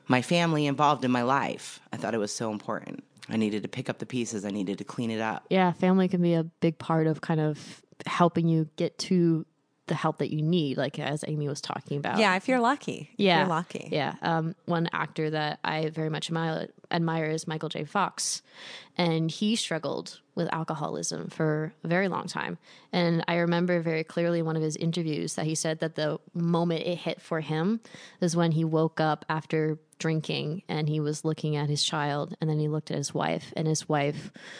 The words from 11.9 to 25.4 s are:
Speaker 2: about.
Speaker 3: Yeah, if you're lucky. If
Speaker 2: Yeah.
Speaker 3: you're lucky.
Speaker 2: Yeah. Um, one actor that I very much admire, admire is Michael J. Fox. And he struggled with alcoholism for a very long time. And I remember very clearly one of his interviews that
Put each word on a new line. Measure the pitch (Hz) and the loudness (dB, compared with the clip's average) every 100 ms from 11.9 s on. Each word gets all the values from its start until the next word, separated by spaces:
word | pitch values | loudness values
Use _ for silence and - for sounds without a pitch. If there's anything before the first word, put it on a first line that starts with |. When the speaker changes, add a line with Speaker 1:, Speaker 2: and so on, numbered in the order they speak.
| 143 | -4
Speaker 2:
about. | 143 113 | 0 2
Speaker 3:
Yeah, | 208 185 | 4 4
if | - | 2
you're | 262 | 2
lucky. | 233 285 - - 147 - | 4 2 -4 -8 -10 2
If | |
Speaker 2:
Yeah. | 196 170 | 4 6
Speaker 3:
you're | 185 | 4
lucky. | 165 175 - - | 0 -2 -8 -4
Speaker 2:
Yeah. | 156 139 160 | -2 -2 -2
Um, | - 165 160 - - | -2 0 -2 -6 -2
one | 170 165 | 0 0
actor | - 151 - 156 | -2 -4 -4 -2
that | 156 151 - - | -2 -2 -2 -2
I | 156 156 | 0 -2
very | 156 156 | -2 -2
much | 156 160 | -4 -2
admire, | 165 165 160 - - - | -2 0 -2 -6 -12 -4
admire | 170 165 165 156 | 0 0 0 0
is | 160 165 | -2 -4
Michael | 156 156 | -6 -6
J. | 160 | -6
Fox. | 151 202 180 - - - - - - - - - | -4 -2 -2 -2 -4 -6 -10 -20 -18 -18 -10 0
And | 175 160 160 | 2 2 0
he | - 214 220 | 0 0 0
struggled | - 165 139 - - - _ | -2 -4 -4 -6 -8 -16 _
with | - 170 | -4 -2
alcoholism | 160 160 160 156 - 165 - - | -2 -4 -4 -4 -4 -4 -6 -8
for | - 156 151 156 - | -2 0 0 -4 -8
a | 165 | -2
very | 175 196 | 0 0
long | - - | -2 -4
time. | - - 175 - - - | -6 -6 -8 -12 -20 -4
And | 185 170 165 - | 0 4 2 2
I | 170 | 2
remember | 170 170 180 175 | 2 2 2 2
very | 165 160 160 | 2 -2 -2
clearly | - 170 170 | 0 0 2
one | 160 160 | 0 0
of | |
his | 156 151 | 0 0
interviews | 165 165 160 151 165 | -2 0 -2 -2 -4
that | - | -2